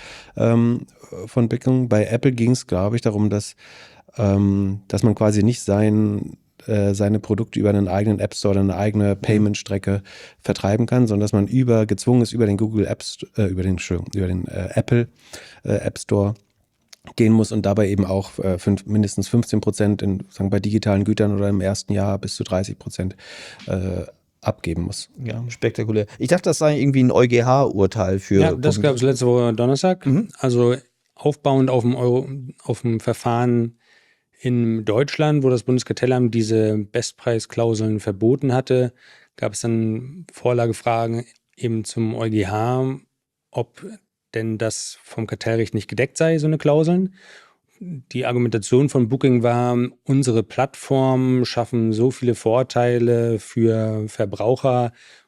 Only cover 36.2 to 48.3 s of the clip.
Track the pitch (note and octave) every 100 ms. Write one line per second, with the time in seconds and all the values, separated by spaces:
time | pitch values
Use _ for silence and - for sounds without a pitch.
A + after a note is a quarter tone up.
36.2 | A#2+ A2+ G#2+ A2 A2 G#2+ G#2 A#2+ - -
37.2 | - A2+ - - A#2 A2 A2 G#2+ G#2+ F#2+
38.2 | A2 C3+ C#3 B2+ - B2+ B2 - _ -
39.2 | _ - A2+ G2+ A#2 A2+ A2 A2 B2+ F3
40.2 | E3+ - B2 A#2+ A#2 A2 - A2+ A#2 A2+
41.2 | A#2+ _ _ - A#2+ A2+ A2 - A2+ A#2
42.2 | A2+ G#2+ F#2+ G#2+ A2+ B2+ C3 C3+ _ _
43.2 | _ _ _ - A#2 - F#3+ A3 _ _
44.2 | _ A2+ A2+ A2 A2 - - - - -
45.2 | G#2+ A2 - A2+ A2 A2 - A2 C3 -
46.2 | D#3+ E3 D#3 D#3 D3+ D3 D#3+ F3+ F#3 -
47.2 | - - _ _ _ - F3+ D3+ - B2
48.2 | B2